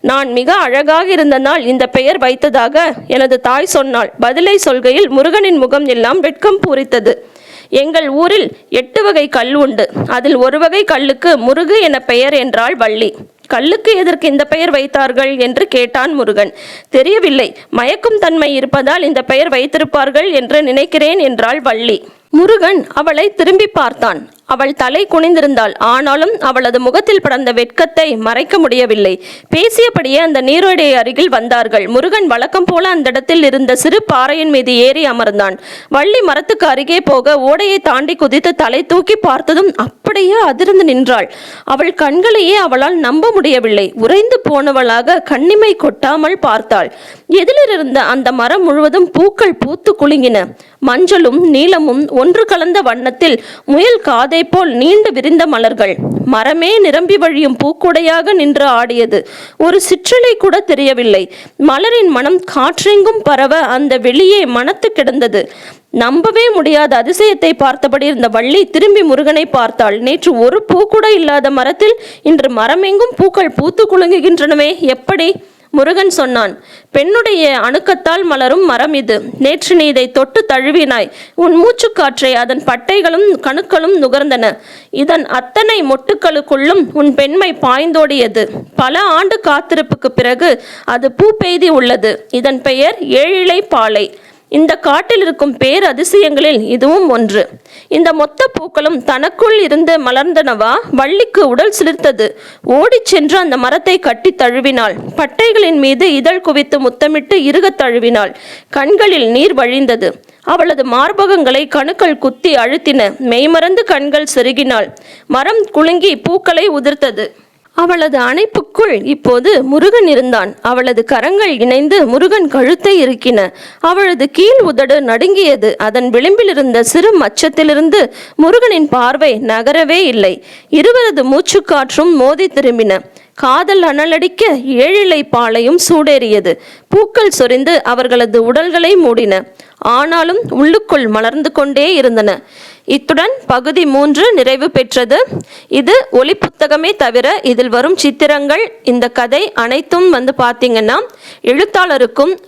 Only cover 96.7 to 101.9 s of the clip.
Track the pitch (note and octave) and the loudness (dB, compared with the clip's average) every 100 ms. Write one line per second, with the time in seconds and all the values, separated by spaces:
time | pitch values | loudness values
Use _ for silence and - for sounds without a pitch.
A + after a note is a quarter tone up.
96.7 | A#3+ C4 F4 F4 A#3 A3 G3+ - - _ | 0 2 2 2 0 0 -2 -4 -8 _
97.7 | - - D4+ E4 D#4+ D4 D4+ C5 - D#4+ | -20 -6 0 0 0 -2 -2 -4 -2 -6
98.7 | D4+ D4+ D#4 A#3+ B3+ D#4 F4 A4 G#4+ F#4 | -4 -2 -4 -4 -2 -4 0 2 2 2
99.7 | D4 E4 E4 B3+ B3+ D4+ D#4+ C#4 A3 G#3+ | 0 2 0 0 -2 0 0 0 -2 0
100.7 | D4 A#4+ B3+ C4+ G4 A#4 - D4+ B3 G4+ | -2 -2 -2 -2 0 0 2 2 2 0
101.7 | G#4 E4 | 0 -2